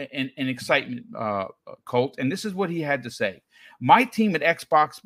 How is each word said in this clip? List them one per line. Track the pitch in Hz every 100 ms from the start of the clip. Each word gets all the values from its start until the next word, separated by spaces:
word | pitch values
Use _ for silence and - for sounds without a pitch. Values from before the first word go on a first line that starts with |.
| 143
in, | 143 135 -
in | 131
excitement, | 127 - 143 131 120 - 113
uh, | 107 101 95 - - - -
Colt. | 123 131 -
And | 131
this | 196
is | 214 185
what | 185
he | 170
had | 147 139
to | 120
say. | - 104 90 _ _ - -
"My | 123 196
team | 262 - 214 160
at |
Xbox | 165 165 - 165 151 -